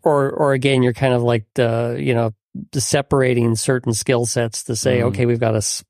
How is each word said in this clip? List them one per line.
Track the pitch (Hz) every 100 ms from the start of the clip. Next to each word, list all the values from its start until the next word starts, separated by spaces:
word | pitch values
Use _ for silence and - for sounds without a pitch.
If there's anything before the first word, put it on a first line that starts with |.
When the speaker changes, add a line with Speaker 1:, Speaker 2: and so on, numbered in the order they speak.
Speaker 1:
or, | - 147 139
or | - 147
again, | 135 135 135
you're | 123 117
kind | 135 123
of |
like | 120 120 107 -
the, | 120 117 117 120
you | 139 117
know, | 113 110 _ - - 143
separating | - 147 - 139 127 123 117 113
certain | - 127 127 110
skill | - 123 120
sets | - 117 - -
to | 113
say, | 131 127
Speaker 2:
Mm. | 120
Speaker 1:
"Okay, | 98 120
we've | 120
got | 117 110
a |
s-, | 104 - -